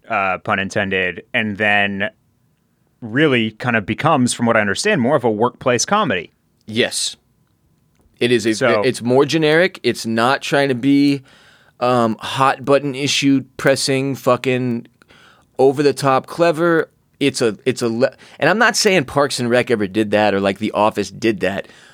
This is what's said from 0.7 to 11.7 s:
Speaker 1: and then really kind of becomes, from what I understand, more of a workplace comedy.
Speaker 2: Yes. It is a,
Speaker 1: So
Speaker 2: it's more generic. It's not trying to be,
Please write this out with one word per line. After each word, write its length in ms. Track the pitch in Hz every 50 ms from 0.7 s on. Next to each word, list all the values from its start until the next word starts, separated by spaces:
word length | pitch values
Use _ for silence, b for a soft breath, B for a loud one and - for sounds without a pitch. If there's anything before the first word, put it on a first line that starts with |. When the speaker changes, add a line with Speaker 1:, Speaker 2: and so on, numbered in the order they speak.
| - 110 101 95 98 92 92 90 87 - - _ -
Speaker 1:
and 240 | 123 110 107 101
then 540 | 92 107 104 104 104 101 101 101 95 101 - - _ _ _ _ _ _ _ _ _ _ _ _ _ _ _ _ -
really 520 | - 113 107 131 156 156 131 120 110 110 110
kind 240 | - - 127 117
of 100 | 113 101
becomes, 460 | - 110 - - 151 165 139 123 117 -
from 120 | - 120
what 100 | 117 117
I 40 | 110
understand, 400 | 107 101 95 - - 208 214 165
more 160 | 117 120 151
of 80 | 143 120
a 60 | 120
workplace 540 | 107 104 117 120 - - - 131 120 113 -
comedy. 480 | - 202 208 220 156 101 90 80 - _ _ _ _ _ _ _
Speaker 2:
Yes. 500 | - 107 113 117 92 - - - - - _ _ _ _ _ _ _ _ _ _ _ _ _ _ _ _ _ _ _ _ -
It 140 | 123 120 123
is 140 | 117 101
a, 80 | 113 110
Speaker 1:
So 260 | 101 131 123 117 107 101
Speaker 2:
it's 200 | 127 120 - 113
more 220 | 120 127 131 147
generic. 540 | 143 131 165 156 151 151 160 180 185 - - -
It's 240 | 117 110 - -
not 360 | 113 113 113 117 123 139 135 -
trying 260 | - - 143 139 139
to 60 | 131
be, 480 | 120 113 139 139 139 143 143 139 139 131 b b b b b b b b b